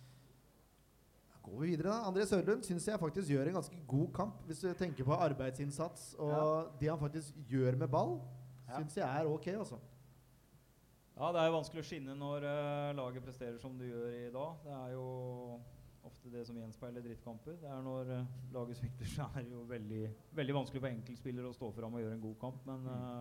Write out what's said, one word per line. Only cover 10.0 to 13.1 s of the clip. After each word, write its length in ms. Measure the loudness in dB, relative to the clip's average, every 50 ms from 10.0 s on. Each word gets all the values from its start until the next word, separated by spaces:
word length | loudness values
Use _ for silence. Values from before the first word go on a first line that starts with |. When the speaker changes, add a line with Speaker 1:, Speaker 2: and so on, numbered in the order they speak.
| -20 -20 -20 -20 -20 -20 -20 -20 -20 -20 -20 -20 -20 -20 -20 -20 -20 -20 -20 -20 _ -14 -4 -2
Speaker 3:
Ja, 140 | 0 2
det 80 | 6 6
er 60 | 6 6
jo 80 | 6 4
vanskelig 220 | 2 0 -4 -6
å 60 | -6 -6
skinne 260 | -6 -6 -6 -6 -6
når, 280 | -4 -4 -2 -2 -2 0
eh, 480 | 0 0 0 0 0 0 0 0 0 0
laget 280 | -2 -2 -4